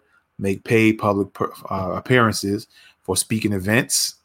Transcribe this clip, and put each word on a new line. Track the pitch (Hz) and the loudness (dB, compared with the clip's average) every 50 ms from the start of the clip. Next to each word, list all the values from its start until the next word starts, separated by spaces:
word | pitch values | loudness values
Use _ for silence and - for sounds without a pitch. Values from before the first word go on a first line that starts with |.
| _ _ _ _ _ _ _ - | _ _ _ _ _ _ _ -6
make | 95 98 98 98 - | -4 -2 -2 -4 -2
paid | - 120 113 110 110 110 110 | 0 2 4 4 4 2 2
public | - 104 101 98 101 95 | 2 0 2 2 0 -4
per-, | - - 113 - - - - - | -4 -6 -6 -6 -6 -10 -10 -8
uh, | 98 95 95 90 82 | -6 -6 -4 -4 -6
appearances | 92 - - 127 127 117 110 101 - - 101 101 107 - _ _ _ - - _ _ _ | -6 -2 2 4 4 4 4 2 0 -2 -4 -4 -4 -6 _ _ _ -20 -20 _ _ _
for | - 92 | -4 -4
speaking | - - - 117 110 110 107 101 | -2 -2 -2 -2 -2 -2 -2 -2
events | 95 90 101 110 120 135 - - - - - - _ _ | -2 -2 2 2 2 2 0 -2 -4 -4 -4 -8 _ _